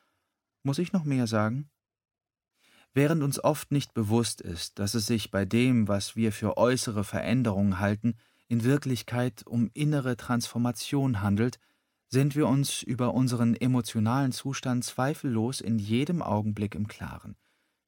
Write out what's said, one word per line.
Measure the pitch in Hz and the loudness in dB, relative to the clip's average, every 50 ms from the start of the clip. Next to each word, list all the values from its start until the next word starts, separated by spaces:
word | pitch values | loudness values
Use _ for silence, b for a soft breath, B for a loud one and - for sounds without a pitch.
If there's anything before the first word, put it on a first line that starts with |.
| _ _ _ _ _ _ _ _ _ _ _ _ - | _ _ _ _ _ _ _ _ _ _ _ _ -4
Muss | 139 139 - | -2 0 0
ich | 180 170 | 0 0
noch | - 185 151 | 0 0 0
mehr | 143 135 127 120 | 2 2 2 2
sagen? | 110 110 107 107 110 120 139 147 - _ _ _ _ _ _ _ _ _ _ _ _ _ _ _ _ b b b b b b b b - | 2 2 2 2 2 0 -2 -6 -10 _ _ _ _ _ _ _ _ _ _ _ _ _ _ _ _ b b b b b b b b 2
Während | 135 143 147 165 160 | 2 4 4 4 2
uns | 135 143 131 - | 0 0 -2 2
oft | - 143 156 - - - | 2 2 2 0 -2 -2
nicht | 143 143 - - - | -2 -2 -2 -2 -2
bewusst | 120 110 101 110 117 117 - - - | -2 0 2 2 2 2 0 -4 -8
ist, | - 92 85 85 - - - - | -8 -8 -8 -8 -8 -8 -4 -4
dass | 101 98 120 | -2 0 0
es | 117 104 | -2 0
sich | - 120 107 - - | 0 0 -2 -2 -2
bei | - 98 98 | -2 -2 0
dem, | 92 110 117 127 131 127 117 107 98 | 2 2 2 4 4 4 4 2 2
was | 101 98 - - - | 0 -2 -2 -4 -2
wir | 113 113 110 | 0 0 0
für | 107 - 113 101 - | 0 0 -2 -2 2
äußere | - - 123 127 123 - 127 101 104 95 | 4 2 2 2 0 -2 -2 -2 -4 -4
Veränderungen | - - 95 - - 117 131 123 113 95 98 101 101 92 90 | -2 -4 -4 -2 0 0 2 2 2 2 2 2 2 2 2
halten, | 104 101 104 107 - 120 117 b b b b b b - | 2 0 0 0 0 -2 -2 b b b b b b -4
in | 120 117 110 | -2 0 2
Wirklichkeit | 127 143 147 147 131 117 110 - - 120 123 123 127 107 - - | 2 2 2 0 -2 -4 -4 -6 -4 -4 -2 -2 -2 -4 -8 -10
um | - - 120 117 104 | -4 0 0 0 0
innere | - 151 151 151 151 143 123 127 120 - | 0 -2 0 0 0 0 0 -2 -4 -4
Transformation | - - 120 120 117 - - 120 120 120 117 - - - 147 143 135 131 117 95 | -2 -2 -2 -2 -2 -4 -2 -2 -2 -2 -2 -6 -6 -4 -2 0 0 0 0 2
handelt, | 101 101 101 101 117 127 - - _ _ _ _ _ _ _ _ _ _ | 2 2 2 2 2 0 -2 -6 _ _ _ _ _ _ _ _ _ _
sind | 123 131 143 147 139 | 2 2 2 2 2
wir | 147 151 | 2 2
uns | 101 135 139 139 - - - | 2 2 2 2 0 -4 -6
über | - - 127 113 123 120 - | -6 -6 -2 0 0 0 2
unseren | 123 131 120 123 117 120 117 113 | 2 2 2 2 2 2 2 2
emotionalen | - 123 127 127 123 110 - - 113 104 113 123 135 139 127 | 2 2 2 2 0 0 -2 -2 0 2 2 2 2 0 0
Zustand | 120 - - 139 135 - - 131 123 123 117 | -2 -4 -6 -8 -6 -4 -4 -2 -2 -2 -4
zweifellos | - - - 127 139 160 - - 135 117 110 110 123 135 - | -4 -2 -2 0 0 -2 -2 -4 -2 0 0 0 0 -2 -4
in | - 104 113 110 | -2 -2 -2 0
jedem | 101 104 113 123 147 175 175 165 | 0 0 0 0 2 0 -2 -2
Augenblick | - - 104 107 107 107 104 101 107 101 - | -2 0 0 0 0 -2 -2 -2 -4 -4 -4
im | 85 107 | -6 -6
Klaren. | 107 - - 92 71 - 87 - - - - _ _ _ _ _ _ _ _ _ | -8 -8 -10 -10 -10 -10 -12 -14 -16 -18 -20 _ _ _ _ _ _ _ _ _